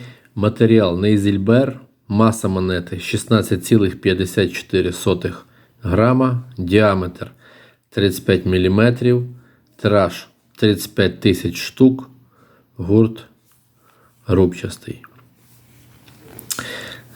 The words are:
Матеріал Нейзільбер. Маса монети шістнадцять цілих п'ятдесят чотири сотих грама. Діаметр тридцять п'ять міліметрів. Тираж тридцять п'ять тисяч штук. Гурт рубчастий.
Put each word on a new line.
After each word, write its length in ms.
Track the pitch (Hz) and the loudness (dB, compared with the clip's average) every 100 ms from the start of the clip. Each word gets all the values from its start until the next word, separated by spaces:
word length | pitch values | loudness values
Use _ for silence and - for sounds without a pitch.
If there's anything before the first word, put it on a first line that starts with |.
| - - _ | -10 -20 _
Матеріал 680 | 104 104 113 113 110 95 87 | -4 -2 2 4 4 2 0
Нейзільбер. 800 | 104 107 101 98 98 120 135 - - _ - | 0 2 0 0 2 2 2 -6 -20 _ -4
Маса 400 | 104 127 113 98 | 2 2 0 -4
монети 520 | 92 92 90 87 87 | -2 -2 -4 -6 -12
шістнадцять 640 | - 107 - 113 92 92 | -8 -8 0 0 0 -4
цілих 360 | - 110 95 - | 0 2 2 -2
п'ятдесят 520 | 95 92 90 - 92 | -2 -2 -2 -2 -2
чотири 400 | - - 92 90 | -4 -4 -2 -2
сотих 540 | 87 104 87 87 87 - _ _ _ | -4 -2 -2 -4 -10 -18 _ _ _
грама. 580 | 87 92 120 131 131 123 - - | -2 0 2 2 0 -2 -8 -10
Діаметр 720 | 87 104 107 95 90 - 95 - _ - _ _ _ | 0 4 4 2 -4 -10 -16 -16 _ -20 _ _ _
тридцять 360 | - 98 90 - | 0 0 0 0
п'ять 200 | 92 92 | 0 2
міліметрів. 800 | 92 92 98 117 123 123 123 123 - _ _ _ _ | 0 2 4 2 2 0 0 -2 -12 _ _ _ _
Тираж 500 | 104 104 90 - - _ _ - | 0 2 2 -4 -16 _ _ 0
тридцять 380 | 110 101 - | 0 0 -4
п'ять 260 | - 92 - | -2 -2 0
тисяч 360 | 104 90 87 - | 0 0 -4 -8
штук. 540 | - - 131 131 - _ _ _ _ _ _ - | -12 2 2 2 -8 _ _ _ _ _ _ -12
Гурт 480 | 85 107 110 113 - _ _ _ _ _ _ _ _ _ - | 0 2 2 -2 -20 _ _ _ _ _ _ _ _ _ 0
рубчастий. 760 | 92 90 - - - - - - _ _ _ _ _ _ _ _ _ - - - - - - - - - - - | 2 2 -2 -12 -12 -16 -18 -18 _ _ _ _ _ _ _ _ _ -20 -20 -20 -20 -14 -12 -12 -14 -16 -18 -8